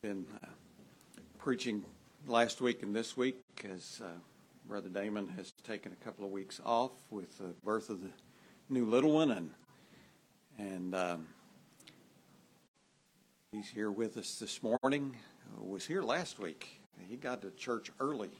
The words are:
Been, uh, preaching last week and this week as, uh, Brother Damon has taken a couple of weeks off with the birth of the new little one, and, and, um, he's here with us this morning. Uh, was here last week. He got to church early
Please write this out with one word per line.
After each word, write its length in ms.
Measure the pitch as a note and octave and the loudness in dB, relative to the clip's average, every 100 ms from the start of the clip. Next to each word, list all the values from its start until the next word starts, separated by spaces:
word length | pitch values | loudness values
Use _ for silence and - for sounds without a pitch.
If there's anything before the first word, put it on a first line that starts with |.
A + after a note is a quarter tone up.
Been, 220 | A2 G2 F#2 G#2 | -2 -4 -6 -10
uh, 40 | - - - - - - - - - - | -14 -16 -20 -20 -20 -20 -20 -20 -20 -8
preaching 480 | - B2+ B2 G#2 F2+ - - - C#3+ | 0 0 2 -2 -4 -14 -20 -18 4
last 340 | A#2 A#2 - | 6 6 6
week 240 | B2 A#2 | 2 2
and 100 | G2+ | 0
this 220 | G#2 A2+ - | 0 -2 2
week 260 | B2+ C3 - - | 2 2 -10 -12
as, 380 | G#2 F#2 E2+ - | -8 -8 -10 -10
uh, 60 | G2+ E2+ E2+ - - - A#2+ | -10 -12 -16 -20 -20 -20 -6
Brother 220 | G#2 F#2 | -6 -2
Damon 400 | F#2 G#2 G#2+ F#2+ F2+ | -2 0 0 -2 -4
has 160 | F#2 - | -8 -12
taken 300 | - G#2+ - | -8 -8 -8
a 100 | F#2 | -12
couple 220 | - - G2 | -12 -8 -6
of 60 | |
weeks 280 | G2 F#2+ - - | -4 -6 -6 2
off 260 | A#2 B2+ - - | 4 4 -2 -10
with 280 | G#2+ F2+ - | -8 -8 -8
the 160 | F#2+ E2+ | -10 -6
birth 260 | - A2 - | 0 0 0
of 120 | G2+ | -6
the 80 | F#2 - - - - - - | -6 -12 -20 -20 -20 -20 -2
new 180 | C3 A#2 | 2 6
little 280 | A#2+ D3+ | 8 8
one, 180 | D3+ D#3+ | 8 6
and, 200 | G#2 E2 - - - - - - - _ _ _ - | 4 -2 -10 -20 -20 -20 -20 -20 -20 _ _ _ -8
and, 360 | G2+ F#2+ F#2 | -6 -4 -2
um, 340 | F#2 F2+ E2+ E2 - - - - - - - - - - - - - _ _ _ _ _ _ _ _ _ | 2 2 0 -6 -14 -20 -20 -20 -20 -20 -20 -20 -20 -20 -20 -20 -20 _ _ _ _ _ _ _ _ _
he's 160 | G#2+ G#2 | -10 -8
here 200 | G#2+ G#2+ | -2 0
with 280 | G2+ A2+ A2 | 2 0 0
us 200 | - - | -6 -6
this 240 | G#2+ - | -6 -2
morning. 540 | A#2+ A#2+ C3+ C#3+ C#3 B2 A2 - - | 2 4 4 2 0 -6 -14 -20 -16
Uh, 180 | - | -10
was 220 | - F#2+ - | -6 -4 -2
here 180 | F3 | 0
last 360 | C3+ D3 F3 - | 2 2 2 -4
week. 420 | F#2+ D#2 - - - - F2+ | -6 -6 -12 -16 -20 -18 -12
He 80 | A#2+ | -6
got 260 | C3+ B2+ | -4 -4
to 80 | G2 | -6
church 380 | - - A#2 - - | -8 0 0 0 -2
early 300 | C3+ C#3+ G2 - | 0 0 -2 -6